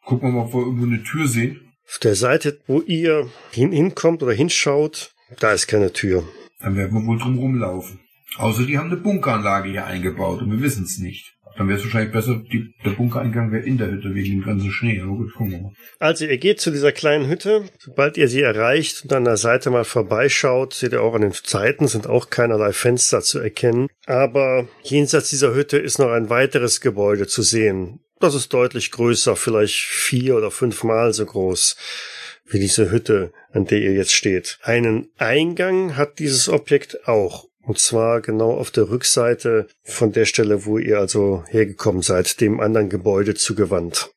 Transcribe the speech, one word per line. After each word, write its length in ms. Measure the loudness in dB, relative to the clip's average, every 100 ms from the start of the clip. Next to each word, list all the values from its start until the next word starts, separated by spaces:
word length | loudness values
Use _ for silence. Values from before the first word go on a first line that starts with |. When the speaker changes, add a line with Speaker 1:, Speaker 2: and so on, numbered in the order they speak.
| -2
Speaker 1:
Gucken 240 | -2 0
wir 40 |
mal, 120 | -2 -2
ob 80 |
wir 80 | -2
irgendwo 240 | -2 -2 -2
eine 160 | -2
Tür 260 | -4 -4 -2
sehen. 460 | 0 -2 -6 -20 _ _
Speaker 2:
Auf 100 | -2
der 160 | 0
Seite, 460 | 2 2 2 0 -6 _
wo 120 | -2
ihr 460 | 0 -2 2 0 -2 -10 -14
hin-, 200 | 0 2
hinkommt 500 | 2 0 2 0 2
oder 120 | 0
hinschaut, 800 | 0 0 0 0 0 0 -4 -18 _ _ -2
da 120 | 0
ist 140 | 2 2
keine 280 | 2 2
Tür. 300 | 0 0 0 -2 -14 -20 _
Speaker 1:
Dann 140 | -4 -2
werden 180 | 0 -2
wir 120 | 0
wohl 100 | -2
drum 220 | 0 -2
rumlaufen. 600 | 0 0 -2 -6 -10 -16 _ _ _ -4
Außer 300 | -2 0 0
die 100 | -2
haben 140 | -2
eine 60 | -4
Bunkeranlage 760 | 0 0 0 -2 0 -2 -2
hier 140 | -8 -8
eingebaut 580 | -4 -4 -2 -4 -4
und 80 | -4
wir 100 | -2
wissen's 380 | -2 -2 -6 -6
nicht. 340 | -8 -10 -18 _ -20 -4
Dann 120 | -2
wär's 140 | -2
wahrscheinlich 280 | -2 -2 -2
besser, 320 | -2 -2 -2 -2
die, 200 | -6 -6 _ -4
der 60 |
Bunkereingang 600 | 0 0 0 -2 -2 -2
wäre 120 | -2
in 160 | -2 -2
der 100 | 0
Hütte 240 | -4 -4
wegen 280 | -4 -2 -2
dem 40 | 0
ganzen 260 | -2 -2
Schnee. 300 | -2 -2 -2
Aber 120 | -4
gut, 200 | -6 -6
gucken 180 | -6 -6
wir 100 | -6
mal. 100 | -10 -16 -20 _
Speaker 2:
Also 280 | 0 0 -2
ihr 120 | 0
geht 220 | 0 0
zu 100 | 0
dieser 220 | 2 2
kleinen 360 | 2 0 2 0
Hütte. 360 | -2 0 0 -2 _
Sobald 380 | -12 0 0 4
ihr 100 | 2
sie 140 | 4
erreicht 640 | 2 2 2 2 0 -6 -2
und 80 |
an 100 | 2
der 140 | 2 2
Seite 340 | 2 2 2
mal 140 | 0 0
vorbeischaut, 880 | -2 0 2 2 2 2 0 -2 -4
seht 160 | -4
ihr 100 | 0
auch 140 | 0 2
an 60 |
den 100 | 0
Seiten 560 | -2 -4 0 0 2 0
sind 180 | 0 0
auch 240 | 0 0
keinerlei 440 | 0 2 2 0
Fenster 480 | 2 0 2 2 0
zu 180 | 0 -4
erkennen. 480 | -6 0 0 2 -2 _ -4
Aber 600 | 0 2 2 2 0 -2 -10
jenseits 480 | -2 0 4 2 0
dieser 240 | 2 2 2
Hütte 240 | 2 0
ist 180 | 0 0
noch 140 | 2
ein 180 | 2 0
weiteres 500 | 2 2 2 0 0
Gebäude 460 | -2 0 2 2 0
zu 160 | 0
sehen. 600 | 0 2 2 0 -6 -10 _ _
Das 120 | 2
ist 200 | 2 -2
deutlich 380 | 0 0 0 -8
größer, 440 | 0 2 2 2 0
vielleicht 400 | 2 2 2 0
vier- 640 | -4 -4 -2 -2 2 2
oder 120 | 0
fünfmal 640 | -2 -2 -2 0 2 2
so 120 | 0 -4
groß 500 | -2 -2 0 0 -2 -10 -12 -14 -16 -18 -20 _
wie 120 | -2
diese 300 | 0 2 2
Hütte, 440 | 0 2 0 0 -10 -6
an 140 | -2 0
der 160 | 0
ihr 120 | 2
jetzt 200 | 0 2
steht. 440 | 0 2 -2 -4 -12
Einen 460 | -2 0 2 0 -4 _
Eingang 800 | 0 0 0 -2 0 0 -2 -2
hat 220 | -4 -2
dieses 280 | -2 0 2
Objekt 600 | 0 2 0 0 -10 0
auch. 380 | 0 0 -4 -20 _
Und 160 | -8 -2
zwar 440 | 0 2 0 0
genau 300 | -2 0 0
auf 200 | 0 -2
der 180 | 0 0
Rückseite 800 | 0 0 2 2 0 0 0 -2 _
von 300 | -14 0 0
der 120 | 4 2
Stelle, 400 | 2 2 2 0
wo 120 | -2
ihr 220 | 2 0
also 440 | 2 2 2 0 -2
hergekommen 540 | 0 0 0 -2 0
seid, 360 | 0 0 0 2
dem 220 | 2 2
anderen 280 | 2 2 2
Gebäude 440 | 0 0 2 0
zugewandt. 800 | 0 -2 0 0 0 -2 -6 -8